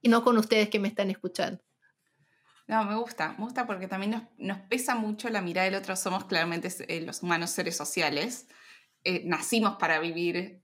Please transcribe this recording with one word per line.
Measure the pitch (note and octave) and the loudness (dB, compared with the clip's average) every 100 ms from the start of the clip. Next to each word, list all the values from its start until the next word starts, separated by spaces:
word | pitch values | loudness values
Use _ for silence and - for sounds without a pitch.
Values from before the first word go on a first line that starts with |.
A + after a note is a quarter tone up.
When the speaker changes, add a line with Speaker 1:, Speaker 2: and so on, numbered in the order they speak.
Speaker 1:
y | B3 | 6
no | A#3 | 6
con | A#3+ A3+ | 8 4
ustedes | A3 A3 G#3 | 6 4 4
que | G#3+ | 2
me | G3 | 0
están | A3 G3 | 0 -2
escuchando. | F#3+ F3+ - - F3+ _ _ _ _ _ _ _ _ _ _ - | -2 -6 -2 -4 -4 _ _ _ _ _ _ _ _ _ _ -2
Speaker 2:
No, | A3 G#3 | 0 2
me | G#3+ | -2
gusta, | A#3 - D#3+ - | -4 -4 -4 -4
me | |
gusta | A3 B3+ A3+ | -6 -4 -2
porque | F#3+ F#3+ | -4 -4
también | F#3+ G3+ | -4 -2
nos, | A3+ - _ | -2 -6 _
nos | F#3+ G3 - | -6 -6 -2
pesa | B3+ B3+ A#3+ | -2 0 0
mucho | G#3+ G#3 A#3+ | -2 -4 -2
la | A3 | -2
mirada | F3+ F3 F#3+ | -2 0 2
del | F#3+ | 0
otro. | F#3+ F#3 | -4 -4
Somos | G3 F#3 - | -2 -2 0
claramente, | F3 E3+ E3+ F3+ F#3 - | 0 2 0 -4 -8 -6
eh, | E3 | -6
los | E3 - | -6 -6
humanos | F3 E3 E3+ | 0 0 0
seres | - E3 E3 | -2 -2 -4
sociales. | D3 - D#3 C#3 G#3 B3 - - - - _ _ | -4 0 0 0 -4 -6 -14 -20 -20 -20 _ _
Eh, | - F3+ E3 | -2 -2 0
nacimos | D#3+ - A3+ G#3+ - | -2 0 2 2 2
para | E3 D#3+ | 2 2
vivir | E3 E3 E3+ F3 F#3+ - | 0 -2 -2 -2 -6 -12